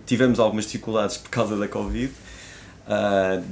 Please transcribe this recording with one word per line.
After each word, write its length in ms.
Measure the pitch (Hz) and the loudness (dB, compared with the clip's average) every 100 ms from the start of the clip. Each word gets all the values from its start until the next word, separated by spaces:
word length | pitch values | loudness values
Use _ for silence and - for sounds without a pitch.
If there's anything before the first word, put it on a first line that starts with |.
| - | 0
tivemos 360 | 120 127 113 | 4 4 6
algumas 240 | 110 107 104 | 4 2 -4
dificuldades 500 | 113 - 110 101 - | -6 -2 0 0 -4
por 140 | - | -6
causa 260 | 120 104 104 | -2 0 0
da 140 | 101 | -4
covid, 420 | 107 101 110 135 - - - - - - - - | -4 -4 -4 -4 -8 -20 -20 -20 -20 -20 -14 -4
ah, 560 | 104 101 98 95 92 92 | 0 2 2 2 0 -4